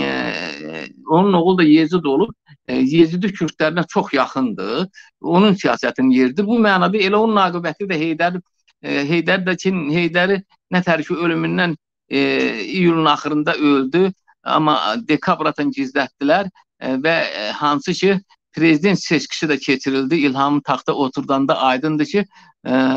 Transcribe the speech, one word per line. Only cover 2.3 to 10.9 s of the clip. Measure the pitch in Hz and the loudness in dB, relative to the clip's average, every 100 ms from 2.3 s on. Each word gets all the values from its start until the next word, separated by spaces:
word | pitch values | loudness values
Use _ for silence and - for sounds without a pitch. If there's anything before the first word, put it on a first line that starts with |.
| - _ 151 - | -4 _ -18 -6
e, | 127 | -2
Yezidi | 131 160 165 180 202 | 2 4 4 2 -4
kürdlərinə | - 160 - 156 170 160 | -4 -6 -2 -2 -2 -2
çox | 208 190 | -2 -2
yaxındır. | 139 127 139 127 95 95 123 185 - - _ | 0 0 -2 -2 -2 -6 -4 -6 -10 -20 _
Onun | - 175 214 | 0 4 4
siyasətinin | 190 147 117 123 120 131 | 4 0 0 -2 0 2
yeridir. | 131 127 143 208 | 4 2 0 0
Bu | 233 | 2
mənada | 214 190 180 214 | 4 4 2 2
elə | 190 208 | 2 2
onun | 226 214 | 2 2
aqibəti | 185 175 170 151 202 | 0 0 -6 -6 -4
də | 170 | -2
Heydər, | 160 156 170 180 - _ _ _ | -2 -2 -2 -4 -10 _ _ _
e, | 147 143 143 | -6 -4 0
Heydər | 170 165 190 185 | 0 0 -2 -2
də | 180 | -2
ki, | 190 190 147 160 | -2 -2 -2 -2
Heydəri | 170 175 185 196 - _ _ | 0 0 0 0 -4 _ _
nətər | 185 180 | -2 0